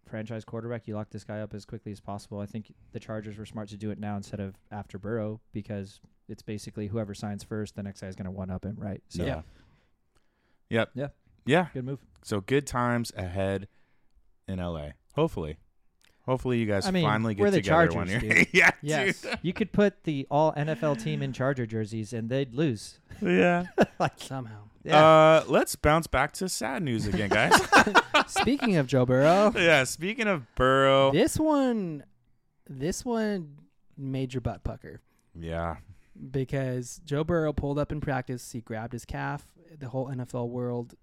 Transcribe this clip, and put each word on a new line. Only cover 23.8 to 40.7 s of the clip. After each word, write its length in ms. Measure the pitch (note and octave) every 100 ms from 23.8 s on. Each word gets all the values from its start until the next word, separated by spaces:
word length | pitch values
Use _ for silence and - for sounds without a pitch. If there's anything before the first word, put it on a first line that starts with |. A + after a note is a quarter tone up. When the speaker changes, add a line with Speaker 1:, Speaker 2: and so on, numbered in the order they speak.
| G3 -
Speaker 1:
Like, 140 | D#3+ -
Speaker 3:
Somehow. 420 | - C3+ A2+ G#2+ G#2 _
Speaker 1:
yeah. 140 | - D3+ D#3
Speaker 2:
Uh, 380 | D#3+ D#3 D#3+ -
let's 280 | F3 D#4+ -
bounce 320 | D3 D#3 D#3
back 240 | B2+ D3+
to 140 | - F#3
sad 320 | - - C3+
news 240 | D#3 A2+ G#2
again, 220 | F#2+ G2+
guys. 240 | G#2+ C#3 - F#4 G4 G#3+ G3
<laughs> 320 | - D4+ -
Speaker 3:
Speaking 480 | F#4+ E4+ C4+ A#3+ F3
of 100 | B2+
Joe 180 | D3 B2
Burrow. 480 | B2+ D3 F#3 G#3 A3
Speaker 2:
Yeah, 280 | E3+ D3+
speaking 440 | B2+ - F3+ A3+ G#3+
of 260 | F3 A#2 -
Burrow. 560 | C3 C3+ C3+ C3+ C3+
Speaker 3:
This 260 | C#3+ D4+ -
one, 640 | D#4 D4 C4 A3+ F3+ D3+ - _ _ _ _ _ -
this 360 | C3+ D3 - B3+
one 520 | A3+ G#3+ G3+ D3+ D3 _ _ _ -
made 360 | C3+ C3 C3
your 80 | B2+
butt 220 | A#2 G2
pucker. 360 | - A2+ - D2+ _ _ _ E2+
Speaker 2:
Yeah. 400 | E2 E2 E2+ D#2+ - - _ - C#3+
Speaker 3:
Because 680 | C3+ C3 C#3 C3 B2+ B2 - D3
Joe 180 | C#3+
Burrow 300 | D#3+ E3+ D#3
pulled 240 | D3 C#3+ C#3+
up 120 | D3
in 100 | D3+
practice. 500 | D3+ C3 - B2 -
He 100 | A#2+
grabbed 320 | - A2 A#2
his 120 | A#2+ -
calf. 400 | C#3 C#3 C#3+ - _ _ D#3
The 120 | C3+
whole 200 | C3 C3
N 100 | B2+
F 120 | B2
L 160 | B2+ A#2+
world 460 | B2 B2